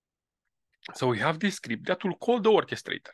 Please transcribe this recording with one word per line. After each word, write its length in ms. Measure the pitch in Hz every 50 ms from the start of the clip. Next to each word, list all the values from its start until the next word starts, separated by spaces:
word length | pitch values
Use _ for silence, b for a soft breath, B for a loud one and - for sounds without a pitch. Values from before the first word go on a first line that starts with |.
| _ _ _ _ _ _ _ _ _ _ _ _ _ _ _ _ - - -
So 120 | - 131
we 120 | 127 120 98
have 200 | 123 156 165 160
this 140 | 214 196 185
script 320 | - - 113 117 113 139
that 180 | - 185 180 -
will 120 | 190 170
call 240 | - - - 240 240
the 100 | 190 220
orchestrator, 580 | 214 170 - - 117 - - - - - - -